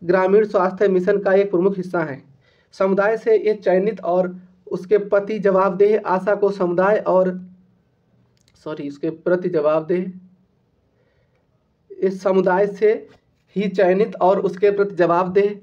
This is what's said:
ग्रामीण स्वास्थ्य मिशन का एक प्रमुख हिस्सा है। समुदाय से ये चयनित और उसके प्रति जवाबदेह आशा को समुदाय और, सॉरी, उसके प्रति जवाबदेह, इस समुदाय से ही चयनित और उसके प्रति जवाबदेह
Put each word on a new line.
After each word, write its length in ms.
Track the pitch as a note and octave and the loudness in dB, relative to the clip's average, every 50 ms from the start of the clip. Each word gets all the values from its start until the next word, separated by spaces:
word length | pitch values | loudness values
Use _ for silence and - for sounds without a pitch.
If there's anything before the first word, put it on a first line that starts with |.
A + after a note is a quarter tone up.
| F3 | -2
ग्रामीण 400 | E3+ F#3 F#3 F#3 F#3+ G3 A3 G#3+ | 0 0 2 2 4 4 4 2
स्वास्थ्य 440 | G#3 - G3 F3+ F#3 F#3+ F#3+ G#3 G3 | 2 0 0 0 0 0 0 0 2
मिशन 300 | F#3 F3+ F3+ G#3 G3+ G3 | 2 2 0 0 -2 0
का 140 | G3+ G3 | 0 2
एक 180 | F#3 G3+ G3 G3 | 2 2 2 2
प्रमुख 260 | F3+ E3+ F#3 G3 G3 | 0 0 0 0 -2
हिस्सा 240 | F#3 F3 - - E3+ | -4 -8 -6 -4 -6
है। 220 | D#3 D3 C3 B2 - _ _ _ _ _ _ _ _ _ | -4 -6 -8 -14 -16 _ _ _ _ _ _ _ _ _
समुदाय 440 | _ - F#3+ G3 G3 G3+ G3 G#3+ A3+ | _ -2 -2 0 0 0 0 0 0
से 200 | G#3+ - A#3 A3 | -2 0 2 2
ये 180 | F#3+ - G#3+ A3 | 2 2 0 -4
चयनित 460 | G#3+ - F#3+ F#3 F#3 G3 A3 G3+ - | -2 0 0 2 2 0 -2 -4 -6
और 400 | - E3+ F3+ F#3 F#3 F#3 - - - _ _ _ _ - | -4 -2 -2 -2 -2 -4 -6 -12 -20 _ _ _ _ -10
उसके 260 | - F#3 - - G#3+ G3 | -10 -8 -2 0 0 0
प्रति 400 | G3+ - G#3 G3+ G3 G#3 A3 G#3 | 2 2 0 0 0 -2 -6 -2
जवाबदेह 640 | F#3 G3 F#3 F#3 F#3+ G3 F3+ F#3+ G3+ G#3 A3 G#3 - | 0 2 2 2 2 0 2 4 4 4 4 0 0
आशा 280 | F3+ F#3 F#3 F#3 G#3+ G3+ | -2 -2 -2 0 0 0
को 160 | G3+ G3+ G3 | 2 0 0
समुदाय 460 | G3 G3 F#3 F3 F3 F3+ F#3 G3+ A3 - | 0 0 -2 0 0 2 2 2 2 0
और, 480 | - E3+ F3+ F#3 F#3 F#3 F#3 - - - - _ _ _ _ _ _ _ _ _ _ _ _ _ _ _ _ _ _ _ _ _ - | 0 2 2 2 2 2 -2 -8 -14 -16 -20 _ _ _ _ _ _ _ _ _ _ _ _ _ _ _ _ _ _ _ _ _ -14
सॉरी, 240 | D#3 D#3 D#3 C#3+ C#3+ | -12 -10 -10 -10 -12
उसके 220 | C#3 - - D#3+ | -10 -6 -6 -6
प्रति 380 | D#3+ - - F3 F3+ F#3 F#3 F3+ | -6 -4 -2 0 0 0 0 -2
जवाबदेह, 640 | F3 D#3 C#3+ D3+ D#3 D#3+ D#3 D#3 F3 F#3 F#3+ F#3+ - - - - _ _ _ _ _ _ _ _ _ _ _ _ _ _ _ _ _ _ _ _ _ _ _ _ _ _ _ _ _ _ _ _ - - | -2 0 0 2 0 0 -2 -2 -4 -4 -4 -6 -12 -16 -20 -20 _ _ _ _ _ _ _ _ _ _ _ _ _ _ _ _ _ _ _ _ _ _ _ _ _ _ _ _ _ _ _ _ -8 -4
इस 240 | - F#3+ F#3+ - | -4 -4 -4 -2
समुदाय 440 | - G3 F#3+ F#3+ F3+ F#3+ F3+ F#3+ G#3 | -2 0 0 2 2 2 2 2 0
से 420 | G3+ F#3+ - A3 G#3 A#3 - - - - _ _ _ _ _ _ _ - | -2 -2 0 0 0 0 0 -6 -16 -20 _ _ _ _ _ _ _ -6
ही 120 | F#3 G#3+ F#3+ | -4 -4 -2
चयनित 480 | F#3 G#3 F#3+ F3 F#3 G3 - - - | 0 2 2 2 4 2 0 -2 -2
और 240 | - E3+ F#3 G3 F#3+ | 0 2 2 2 2
उसके 300 | F#3 F3+ - - G#3 G3+ | 0 -4 -2 2 0 2
प्रति 240 | G3+ G3 G3 G3 E3+ | 2 2 -2 -2 0
जवाबदेह 640 | E3 F3 E3 E3+ F3 F#3 F3+ F#3 G3 G3+ G#3 G#3 G3+ | 0 0 2 2 0 0 0 0 2 0 0 -2 -6